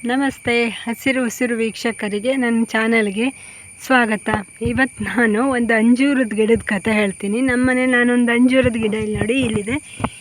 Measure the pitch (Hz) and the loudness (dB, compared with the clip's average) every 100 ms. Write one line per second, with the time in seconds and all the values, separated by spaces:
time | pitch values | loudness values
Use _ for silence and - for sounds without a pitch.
0 | 240 262 277 - - 240 233 202 - 233 | -2 -2 -2 -4 -2 0 0 -4 -8 -4
1 | 269 254 240 - 247 233 226 - 233 214 | -2 0 -2 -2 -4 -2 -4 -4 -6 -4
2 | 208 208 226 269 240 233 233 226 220 226 | -6 -4 -2 -2 0 0 0 0 2 2
3 | 208 196 247 - - - - - - 262 | 0 -2 -4 -6 -20 -20 -20 -20 0 2
4 | 226 214 - 214 196 - 233 240 262 - | 2 -2 -2 -4 -6 -6 -4 0 -2 -2
5 | 202 196 233 208 269 247 233 226 226 240 | -6 0 0 2 0 0 0 2 4 4
6 | 277 269 240 214 214 226 - 208 220 214 | 2 2 0 0 2 2 0 -4 0 0
7 | 202 185 202 214 262 247 254 254 254 247 | 0 -4 -4 -2 0 2 2 2 2 2
8 | 240 247 240 240 254 262 247 226 220 214 | 2 2 2 4 4 4 2 0 -2 -2
9 | 214 202 208 262 247 214 202 285 - - | -4 -2 -2 0 0 -2 -4 -6 -8 -10
10 | - - | -10 -10